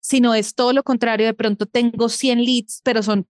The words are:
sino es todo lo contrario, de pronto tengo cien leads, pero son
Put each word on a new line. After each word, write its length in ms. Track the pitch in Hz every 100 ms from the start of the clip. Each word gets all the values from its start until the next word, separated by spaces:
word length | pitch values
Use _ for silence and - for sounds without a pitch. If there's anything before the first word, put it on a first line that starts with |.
sino 320 | - 269 247
es 200 | 220 214
todo 200 | - 247
lo 100 | 269
contrario, 420 | 269 240 240 220 220
de 80 |
pronto 320 | 220 226 208 208
tengo 440 | 240 240 220 233
cien 340 | 233 262 240
leads, 380 | 240 247 226 -
pero 180 | - 233
son 240 | 208 202 180